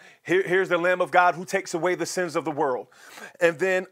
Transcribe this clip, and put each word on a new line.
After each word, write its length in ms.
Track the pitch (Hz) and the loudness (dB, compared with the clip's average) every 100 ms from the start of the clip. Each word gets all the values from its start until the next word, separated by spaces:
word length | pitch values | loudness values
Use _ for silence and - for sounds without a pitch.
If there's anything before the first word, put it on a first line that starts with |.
| - - | -12 -18
here, 200 | - 185 | 0 0
here's 260 | 160 185 175 | 2 0 2
the 80 | 175 | 0
Lamb 240 | 175 180 | 2 0
of 100 | 170 | 2
God 240 | 175 180 | 4 4
who 100 | 160 | 2
takes 280 | 185 196 - | -4 -6 -4
away 220 | 170 175 | -4 -2
the 100 | 175 | -2
sins 320 | 160 185 175 156 | -4 -4 -4 -4
of 80 | |
the 60 | 151 | -4
world. 380 | 143 147 120 - _ - - - - | -2 -2 -2 -6 _ -20 -20 -20 0
And 180 | 170 156 | 0 2
then, 280 | 190 185 185 | 0 0 -2